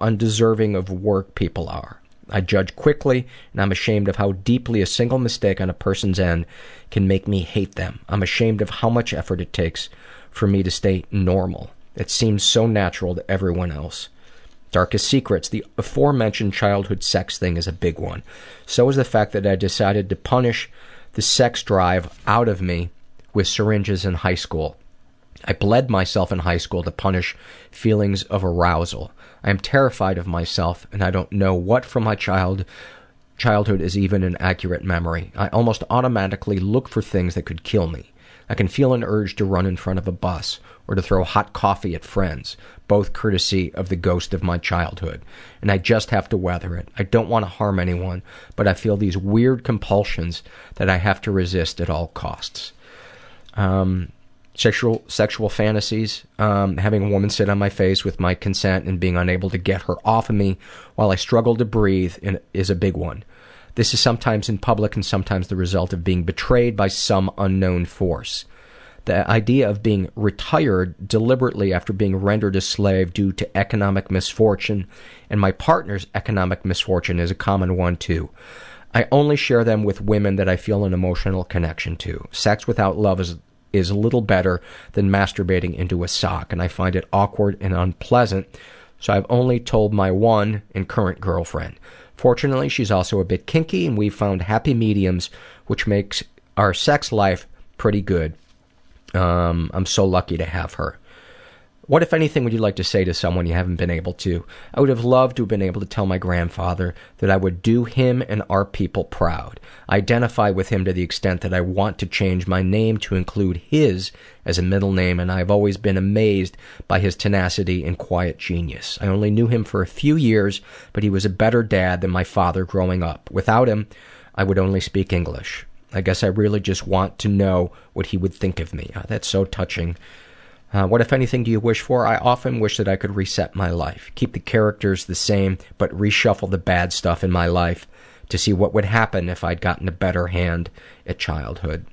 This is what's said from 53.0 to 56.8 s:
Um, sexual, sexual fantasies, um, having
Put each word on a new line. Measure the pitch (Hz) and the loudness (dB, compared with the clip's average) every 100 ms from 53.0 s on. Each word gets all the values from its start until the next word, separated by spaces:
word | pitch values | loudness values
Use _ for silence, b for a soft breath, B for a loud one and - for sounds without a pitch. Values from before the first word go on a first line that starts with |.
| B B B B B | B B B B B
Um, | - 95 95 95 92 87 - - - - | -2 0 2 2 0 -4 -12 -20 -20 -16
sexual, | - 113 - 123 110 - | -2 0 2 0 0 -2
sexual | - 107 - 107 | -2 -2 0 -2
fantasies, | - 107 110 - 110 110 - - - | 0 0 0 -2 -2 -4 -6 -12 -2
um, | 107 101 98 | 0 2 2
having | 90 | 0